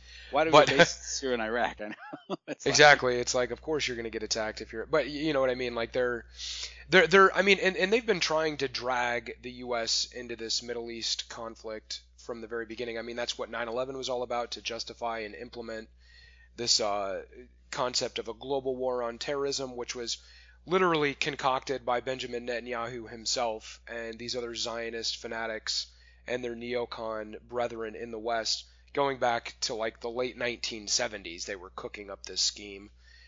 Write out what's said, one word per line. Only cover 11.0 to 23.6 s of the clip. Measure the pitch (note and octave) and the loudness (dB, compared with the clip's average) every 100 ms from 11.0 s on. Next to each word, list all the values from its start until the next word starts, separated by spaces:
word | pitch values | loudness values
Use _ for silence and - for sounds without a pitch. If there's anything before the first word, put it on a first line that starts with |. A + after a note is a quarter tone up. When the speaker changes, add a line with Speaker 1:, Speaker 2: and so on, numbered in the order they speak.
| A2 - - | -4 -4 -6
Speaker 2:
conflict | - A2+ A2+ A2 G#2+ - - - - - | -10 -10 -10 -10 -10 -10 -14 -14 -20 -12
from | A#2 | -12
the | A2 | -8
very | A#2 A2+ | -8 -8
beginning. | A2+ A#2+ A2+ | -8 -6 -6
I | |
mean, | A#2 A#2+ | -8 -6
that's | A#2+ - | -6 -6
what | G#2 | -6
nine | A2+ A#2 | -6 -4
eleven | A#2 C3 C3+ | -4 -4 -6
was | C3 | -6
all | B2 | -4
about, | A#2+ A#2+ A#2+ | -4 -4 -4
to | - | -6
justify | - A2+ - A2+ A#2 A2+ | -8 -6 -10 -8 -6 -4
and | G#2+ G#2 | -8 -10
implement | B2 A#2+ A2+ A2 A2 - - - - - - - | -12 -12 -10 -10 -12 -20 -20 -20 -20 -20 -20 -6
this, | A#2 - | 0 2
uh, | A2 G2+ G2 F#2 - G#2+ B2 - - | 2 0 -2 -4 -8 -18 -20 -20 -10
concept | - B2+ B2+ A#2+ - | -4 -2 0 -4 -6
of | A2+ | -8
a | |
global | A2 C3 C#3 C3 B2+ | -10 -4 -2 -2 -2
war | B2+ B2 | -2 -2
on | A#2 A#2 | -2 -6
terrorism, | - C#3+ C#3 C3+ C3+ B2 | -4 -2 -2 -2 -6 -6
which | A#2+ | -8
was | B2 A#2 - - - - - - | -8 -6 -8 -10 -20 -20 -20 0
literally | F#3 F#3 D#3+ D3 | 4 4 4 2
concocted | C3 D#3 C#3 C#3+ C3 - B2+ A#2+ | 2 -2 0 2 2 0 -4 0
by | B2 | -2
Benjamin | A#2+ C3 B2 A#2+ B2 | 0 -6 -4 -6 -4
Netanyahu | A#2+ A#2+ A#2+ A#2 B2 A2 | -6 -4 -6 -4 -8 -10
himself | A#2 A2 C3 A#2+ A2 | -8 -4 -2 -2 -2